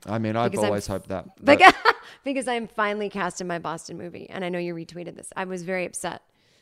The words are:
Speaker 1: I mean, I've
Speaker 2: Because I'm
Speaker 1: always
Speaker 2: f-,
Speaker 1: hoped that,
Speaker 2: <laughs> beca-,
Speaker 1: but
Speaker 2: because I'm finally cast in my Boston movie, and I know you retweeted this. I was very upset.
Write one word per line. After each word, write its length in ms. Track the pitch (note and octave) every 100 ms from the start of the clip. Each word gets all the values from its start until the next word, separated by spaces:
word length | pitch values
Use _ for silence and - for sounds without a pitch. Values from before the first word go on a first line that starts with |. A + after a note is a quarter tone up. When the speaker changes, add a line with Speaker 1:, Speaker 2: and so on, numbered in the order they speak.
| -
Speaker 1:
I 140 | A2
mean, 160 | A2 A2
I've 160 | A#2+
Speaker 2:
Because 120 | G2+
I'm 60 | G#2+
Speaker 1:
always 180 | G2+ -
Speaker 2:
f-, 60 | F#2+
Speaker 1:
hoped 140 | -
that, 260 | F#2 - -
Speaker 2:
<laughs> 60 |
beca-, 300 | G#3+ C#4+ F#4 -
Speaker 1:
but 120 | A4 - - -
Speaker 2:
because 240 | C4+ C#4 B3+
I'm 200 | A#3 A3
finally 420 | - G#3 G#3 G3+
cast 320 | G3+ F3+ -
in 60 | F3+
my 100 | E3+
Boston 400 | D#3+ D#3+ - E3+
movie, 320 | F3 - -
and 160 | - F3+
I 40 |
know 100 | F3+
you 160 | F3 E3
retweeted 400 | E3 E3+ E3+ -
this. 180 | - -
I 100 | F#3
was 180 | F#3
very 220 | E3+ F#3 F3
upset. 360 | - F3 - _ _ _ _